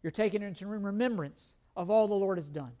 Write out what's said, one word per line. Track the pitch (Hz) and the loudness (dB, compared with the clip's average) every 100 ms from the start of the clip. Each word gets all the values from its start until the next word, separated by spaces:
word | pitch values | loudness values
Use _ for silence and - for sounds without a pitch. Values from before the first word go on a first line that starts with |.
You're | 165 | -6
taking | - 214 208 | 0 0 0
it | 202 180 | -4 -8
in | 196 | -8
remembrance | 214 202 208 247 220 143 - - _ _ - | -6 -4 0 0 0 -4 -10 -20 _ _ -6
of | 175 | 4
all | 220 208 | 4 6
the | 202 | 4
Lord | 196 185 | 2 0
has | 147 | -4
done. | 147 131 120 | -8 -10 -14